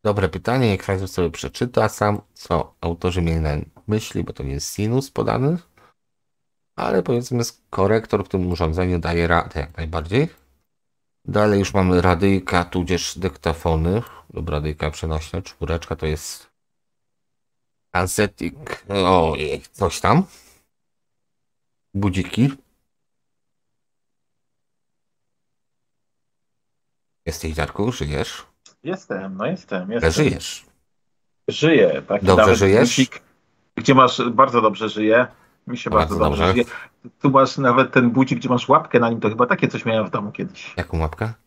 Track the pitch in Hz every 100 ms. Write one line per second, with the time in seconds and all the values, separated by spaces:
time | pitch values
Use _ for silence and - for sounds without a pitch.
0 | 107 101 92 90 - 131 120 95 - 95
1 | 95 - 85 - - - 123 - 110 -
2 | 104 104 _ - - 82 - _ 85 85
3 | 90 87 85 80 78 73 - _ - 107
4 | - - 87 - 67 69 - - 107 127
5 | 135 - 107 113 139 170 _ _ _ _
6 | _ _ _ _ _ _ _ - - 185
7 | 175 120 123 123 117 _ _ - 98 110
8 | 110 101 - 95 90 85 82 82 90 90
9 | 82 85 85 85 - 80 78 - 80 82
10 | 82 110 165 - _ _ _ _ _ _
11 | _ _ - 98 107 101 95 101 92 90
12 | 90 85 98 98 90 90 87 92 85 87
13 | - - 90 - 85 80 85 80 82 101
14 | 123 - _ - 80 76 78 76 76 -
15 | 85 78 78 82 - - - 85 - 85
16 | 78 76 - - _ _ _ _ _ _
17 | _ _ _ _ _ _ _ _ _ 90
18 | 90 - 104 - 85 73 71 - - 101
19 | 90 92 80 71 73 78 - - 92 -
20 | 92 143 190 - _ _ _ _ _ _
21 | _ _ _ _ _ _ _ _ _ 98
22 | 101 92 85 - 135 - _ _ _ _
23 | _ _ _ _ _ _ _ _ _ _
24 | _ _ _ _ _ _ _ _ _ _
25 | _ _ _ _ _ _ _ _ _ _
26 | _ _ _ _ _ _ _ _ _ _
27 | _ _ - - 80 78 - - 107 123
28 | 76 73 - - - _ _ _ - 185
29 | _ 98 95 95 120 185 - 95 92 117
30 | - - 147 80 - - _ _ _ _
31 | _ _ _ _ - - 151 147 92 71
32 | - 98 98 95 107 107 98 104 - -
33 | 131 - _ _ _ _ _ - - 131
34 | 123 - 120 117 135 120 107 101 107 107
35 | 107 113 123 - _ _ - - - -
36 | 80 80 76 71 87 117 120 - - _
37 | 120 _ 139 135 131 - 135 127 127 131
38 | 120 117 131 131 127 123 - 147 - 123
39 | 117 117 107 110 120 - 123 - 117 113
40 | 98 104 101 - 95 - - - 87 85
41 | 78 - 113 113